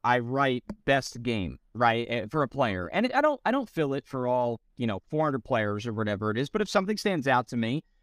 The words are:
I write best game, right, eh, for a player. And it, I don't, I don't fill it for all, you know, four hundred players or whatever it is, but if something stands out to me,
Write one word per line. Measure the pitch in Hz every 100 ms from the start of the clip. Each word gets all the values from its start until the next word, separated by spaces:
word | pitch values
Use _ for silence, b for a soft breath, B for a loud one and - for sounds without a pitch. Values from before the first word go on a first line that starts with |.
I | 120 123
write | 117 135 135 123 - - -
best | 135 - 123
game, | 120 110 82 - _
right, | 113 120 117 117
eh, | 117 104
for | 156
a | 131
player. | 135 120 92 87
And | 185 247
it, | 262
I |
don't, | 302 277 208
I |
don't | 262 226
fill | 165 143
it | 139 -
for | 131 123
all, | 123 120 117 - -
you | 117
know, | 95 -
four | 151 156
hundred | 135 -
players | 120 104 104 117
or |
whatever | 107 107 101 107
it | 107
is, | 143
but | 214
if | 202
something | 202 190 214
stands | 208 175 135
out | 123 120
to | 120
me, | 113 147 - _